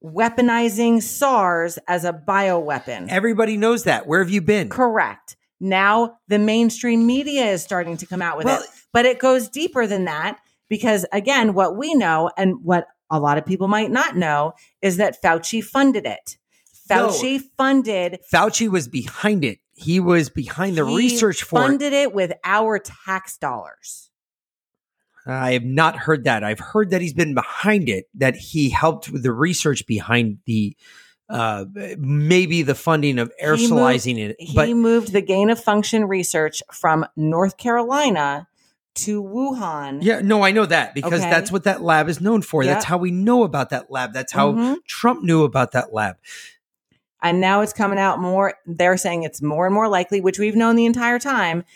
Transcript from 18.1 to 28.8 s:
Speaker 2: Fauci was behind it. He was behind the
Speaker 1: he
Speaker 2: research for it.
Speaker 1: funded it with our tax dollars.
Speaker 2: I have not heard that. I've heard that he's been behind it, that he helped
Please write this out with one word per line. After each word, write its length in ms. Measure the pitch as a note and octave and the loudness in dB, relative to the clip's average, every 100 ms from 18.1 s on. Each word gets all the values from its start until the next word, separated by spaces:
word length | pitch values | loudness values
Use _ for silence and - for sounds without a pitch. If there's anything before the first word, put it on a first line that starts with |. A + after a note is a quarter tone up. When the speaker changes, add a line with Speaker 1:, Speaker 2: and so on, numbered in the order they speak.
| F3+ - | -6 0
Speaker 2:
Fauci 360 | E3+ G#3 - A3+ | 2 2 2 0
was 180 | F#3 B2 | 0 -2
behind 560 | B2+ - - G#3+ G3+ | -6 -8 -2 0 2
it. 160 | B2+ F#2+ _ _ | 0 -4 _ _
He 240 | D#3 F3+ | 0 2
was 300 | F3 E3+ D3 | 4 2 2
behind 480 | - A#2 - F#3+ D#3+ | -6 -8 -6 -4 -2
the 100 | C#3 | 0
Speaker 1:
he 80 | - | 2
Speaker 2:
research 480 | B3 A#3+ G#3+ - | 2 2 0 0
for 160 | - - | -2 0
it. 40 | C4+ | 2
Speaker 1:
funded 240 | C#4 C#4+ | 0 0
it 220 | C#4 C#4 | 0 0
with 180 | G3 F3+ - F3+ | 0 -4 -4 0
our 340 | G#3 A3 G3+ | 0 0 -2
tax 580 | - - F#3+ F#3+ - - | -6 -16 -8 -8 -8 -10
dollars. 760 | C#3+ A#2 D2+ - - - - _ _ _ _ _ _ _ _ _ _ _ C3 | -8 -8 -12 -20 -20 -20 -20 _ _ _ _ _ _ _ _ _ _ _ -8
Speaker 2:
I 260 | C3 B2+ | -4 0
have 120 | B2+ B2+ | -2 0
not 320 | C#3 D#3+ - | 2 2 0
heard 260 | - D3+ | -2 0
that. 200 | C3 A2 | 0 0
I've 160 | G#2 G#2+ | -2 -6
heard 300 | - G#3+ F#3+ | -2 0 0
that 100 | F#3 | 0
he's 120 | F3 | 0
been 200 | C#3+ D#3 B2+ | 0 2 0
behind 540 | - - G3+ G#3 C3 | -4 -2 0 2 0
it, 160 | F#2+ - - | -4 -6 -2
that 200 | C3 - | 0 -2
he 340 | - D#3+ C3+ | -6 -2 0
helped 400 | - | 2